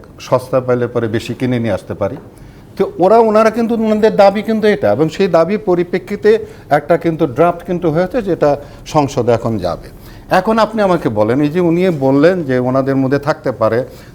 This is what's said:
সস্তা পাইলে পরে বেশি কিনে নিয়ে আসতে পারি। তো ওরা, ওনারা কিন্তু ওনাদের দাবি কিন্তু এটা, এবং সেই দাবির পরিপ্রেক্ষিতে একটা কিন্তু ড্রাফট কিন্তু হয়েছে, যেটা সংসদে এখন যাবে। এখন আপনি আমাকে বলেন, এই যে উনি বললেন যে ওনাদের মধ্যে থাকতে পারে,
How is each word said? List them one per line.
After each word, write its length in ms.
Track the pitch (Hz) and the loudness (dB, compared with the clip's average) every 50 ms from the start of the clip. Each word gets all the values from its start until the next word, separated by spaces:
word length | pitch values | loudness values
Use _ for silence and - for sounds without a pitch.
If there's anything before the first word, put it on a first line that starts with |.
| - - - - | -20 -20 -20 -14
সস্তা 420 | - - 135 123 - - - 131 | -6 -2 -2 -2 -2 0 -4 -2
পাইলে 260 | 123 123 123 123 120 | 0 0 -2 -2 -2
পরে 200 | 117 120 120 113 | -2 -2 -4 -4
বেশি 260 | 110 107 113 - - 117 | -2 -4 -4 -6 -6 -8
কিনে 260 | - 131 123 127 120 | -4 -4 -2 -2 -2
নিয়ে 140 | 117 113 95 | -2 -2 -4
আসতে 200 | 87 - - 98 | -4 -6 -8 -8
পারি। 220 | - 98 95 131 156 - - - - - - - - - - - | -6 -6 -6 -6 -8 -16 -20 -20 -20 -20 -20 -20 -20 -20 -12 -4
তো 140 | - 190 190 - - | -4 -4 -4 0 2
ওরা, 180 | 165 190 220 | 2 4 6
ওনারা 320 | 233 226 220 208 214 220 220 | 6 4 4 4 4 4 2
কিন্তু 260 | 220 240 233 208 233 | 2 0 -2 -2 -2
ওনাদের 400 | 220 226 214 214 214 214 214 185 | -2 0 0 0 2 2 2 4
দাবি 260 | 175 196 196 190 214 | 6 4 4 4 2
কিন্তু 260 | 202 226 220 220 208 | -2 -2 -2 0 2
এটা, 240 | 208 202 208 - 104 | 2 2 2 2 0
এবং 180 | 104 127 160 156 | 2 2 0 -2
সেই 180 | - - 190 | 0 -2 -2
দাবির 320 | 190 170 165 165 170 208 208 | 2 2 2 2 2 0 -4
পরিপ্রেক্ষিতে 840 | 214 190 180 175 175 175 - 180 - - 208 202 - 208 226 208 - - - - - - | 0 0 0 0 -2 -2 -4 -6 -6 -6 -8 -2 2 2 2 2 0 -8 -16 -12 -4 0
একটা 280 | 143 147 147 - 170 | 0 0 2 2 0
কিন্তু 300 | 165 170 170 160 151 165 | 0 0 -2 -2 0 -2
ড্রাফট 380 | 143 117 147 165 175 170 170 - | -2 0 0 0 0 0 -2 -6
কিন্তু 260 | - 180 170 180 165 | -6 -6 -2 -2 -2
হয়েছে, 300 | 147 165 185 185 - 262 | 0 0 -2 -2 -4 -4
যেটা 360 | 202 196 165 - 151 147 143 - - - - - - | -2 -2 -2 0 0 0 0 -2 -6 -14 -20 -20 -10
সংসদে 460 | - - 156 143 131 - 131 113 117 | -2 -2 0 0 0 -2 -2 0 0
এখন 260 | 120 113 - 120 113 | 0 0 0 -2 -4
যাবে। 300 | 104 87 87 80 - - - - - - - - - - - | -2 -4 -4 -6 -6 -10 -18 -20 -20 -20 -20 -20 -16 -6 -2
এখন 300 | 156 - - 220 220 226 | -2 0 0 0 0 0
আপনি 220 | 214 214 220 220 | 0 0 0 -2
আমাকে 280 | 202 190 175 165 - 143 | 0 0 0 0 -2 -2
বলেন, 320 | 110 104 107 107 120 139 | 0 0 0 0 2 0
এই 80 | 147 147 | 0 0
যে 100 | 147 180 | 0 0
উনি 300 | 180 165 165 175 180 190 | 0 0 0 2 0 0
বললেন 540 | 170 143 135 135 135 143 143 170 190 180 160 | 0 0 0 2 2 4 4 4 2 2 -2
যে 160 | 135 127 127 | -2 -2 0
ওনাদের 360 | 123 127 127 135 131 135 139 | 0 0 0 0 0 0 0
মধ্যে 240 | 135 135 127 139 139 | 0 0 0 0 -2
থাকতে 320 | 139 147 147 - - 143 | -2 -2 -4 -4 -4 -6
পারে, 340 | 120 - 110 110 110 120 131 - - - - - | -2 0 0 0 0 0 -4 -6 -12 -20 -20 -20